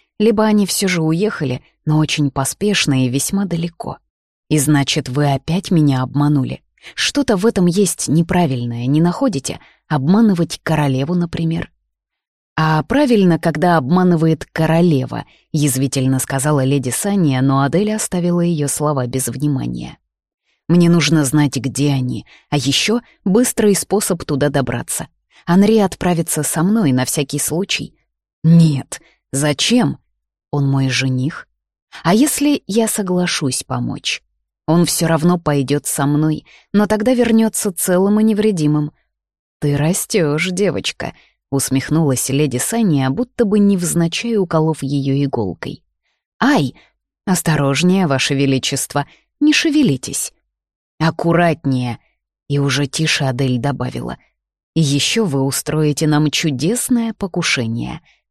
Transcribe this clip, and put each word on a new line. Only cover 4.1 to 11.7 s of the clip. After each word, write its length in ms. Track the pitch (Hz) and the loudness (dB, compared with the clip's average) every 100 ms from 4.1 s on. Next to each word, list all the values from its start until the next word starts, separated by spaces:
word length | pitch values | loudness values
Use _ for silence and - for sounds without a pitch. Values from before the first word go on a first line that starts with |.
| _ _ _ - | _ _ _ -2
И 100 | 151 | 0
значит, 500 | 139 147 135 156 131 | 2 2 0 -4 -4
вы 240 | 127 143 | -2 0
опять 380 | 135 - 175 - | -2 -2 -6 0
меня 320 | 170 147 131 | 2 2 2
обманули. 600 | 127 147 147 147 123 131 _ _ - | -2 0 0 0 -2 -8 _ _ -16
Что-то 420 | - - 285 262 196 | -8 -4 -2 0 2
в 100 | 220 | 0
этом 200 | 226 175 | 2 2
есть 420 | 175 190 - - | 2 0 -2 -2
неправильное, 800 | 156 165 180 160 127 120 117 123 | 0 2 2 0 0 -4 -4 0
не 140 | 151 | 2
находите? 600 | 170 - 269 151 - - - _ - | 2 2 -2 -2 -6 -10 -16 _ -6
Обманывать 720 | 151 139 202 220 175 165 - | -2 2 4 4 2 -2 -4
королеву, 520 | - 151 143 131 143 | -4 0 0 0 -2
например». 560 | 180 170 - 165 165 - | -2 -2 -2 -4 -4 -8